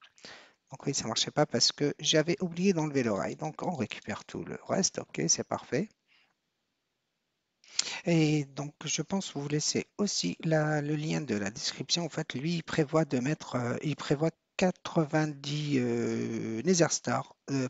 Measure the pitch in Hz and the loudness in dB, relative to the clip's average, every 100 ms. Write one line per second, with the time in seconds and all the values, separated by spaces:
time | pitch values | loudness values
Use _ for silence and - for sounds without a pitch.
0 | - _ - - - _ _ 139 - 139 | -20 _ -20 -20 -20 _ _ -8 -4 -2
1 | - 113 - - 151 - - - 147 - | -2 -2 0 2 2 4 2 2 -2 0
2 | 151 160 156 170 185 170 190 170 156 139 | 2 4 4 0 -2 2 2 4 2 2
3 | 117 98 92 143 156 160 - 165 127 - | 2 0 -2 -4 -8 -6 -4 -2 -4 -4
4 | - 104 - 95 - - - - 190 - | -8 -10 -8 -10 -8 -10 -2 0 2 -2
5 | - - 156 - - - - 123 214 _ | -6 -4 0 0 0 -6 -2 -2 -2 _
6 | _ _ _ _ _ _ _ _ _ _ | _ _ _ _ _ _ _ _ _ _
7 | _ _ _ _ _ _ - - - - | _ _ _ _ _ _ -8 -6 -4 -4
8 | - 165 156 151 139 139 147 - 151 - | 2 4 6 2 0 -6 -8 -8 -4 -4
9 | 151 196 - 147 143 147 - - - - | -2 -2 -2 -6 -2 0 0 0 -2 -2
10 | 202 - 175 - 170 156 151 156 147 151 | 0 0 -2 -2 2 4 4 0 0 -2
11 | 156 165 143 104 98 113 - - 139 - | 0 -2 0 -2 -2 -4 -6 -6 -2 -2
12 | 165 - 156 123 151 170 - - 143 156 | -2 -4 -6 -4 -2 -2 0 0 2 2
13 | 151 131 123 156 - 127 120 123 156 139 | 2 0 0 -2 -4 -4 -2 -2 -2 -4
14 | - 143 160 - _ - 185 - - - | -2 0 0 -2 _ 0 0 0 -2 0
15 | 151 156 156 143 143 147 147 139 123 120 | 2 2 0 -2 -4 -4 0 2 2 2
16 | 117 113 117 113 110 113 143 180 160 - | 0 0 -2 -2 -4 -2 2 4 4 2
17 | - 123 139 - - 139 | -2 -2 -4 -14 -6 -2